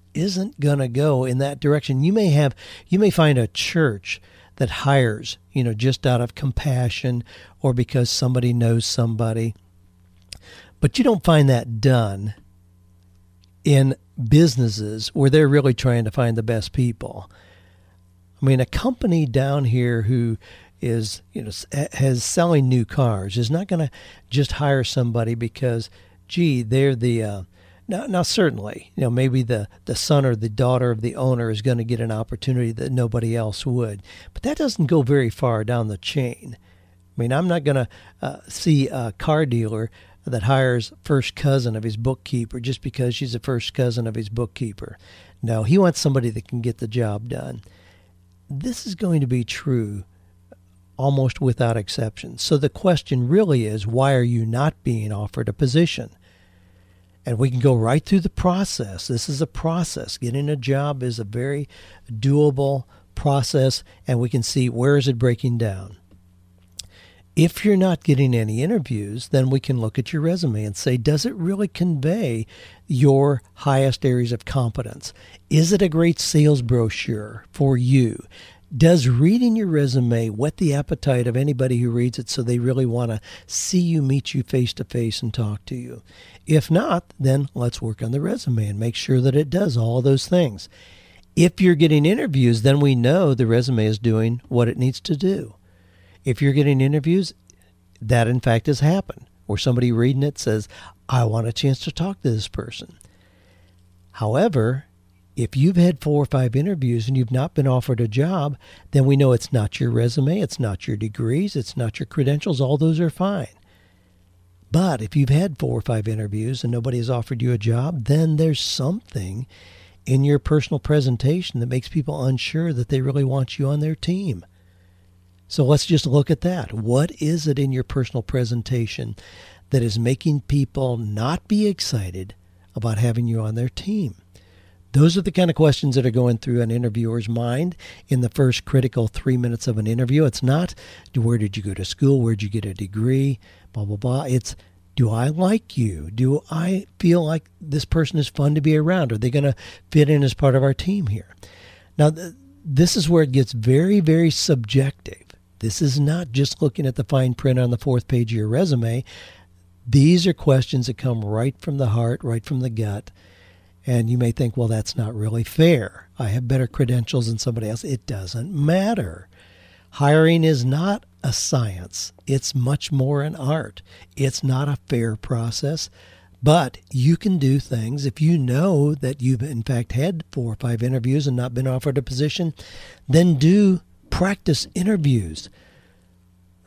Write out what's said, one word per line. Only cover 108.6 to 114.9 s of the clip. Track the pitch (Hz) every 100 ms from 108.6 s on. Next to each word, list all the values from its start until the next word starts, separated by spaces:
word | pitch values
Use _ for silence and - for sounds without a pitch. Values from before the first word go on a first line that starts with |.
| - - -
then | 139 135
we | 139
know | 135
it's | 120 -
not | 123 107 -
your | 120
resume, | 117 120 135 135 202
it's | 160 -
not | 110 92 -
your | 107
degrees, | 113 117 113 143 202 143
it's | - 139
not | 113 -
your | -
credentials, | 160 135 147 202 131
all | 131 143
those | 160 160
are | 165
fine. | - 196 196 - _ _ _ _ _ _ _ _ _ _ _ -
But | 165 185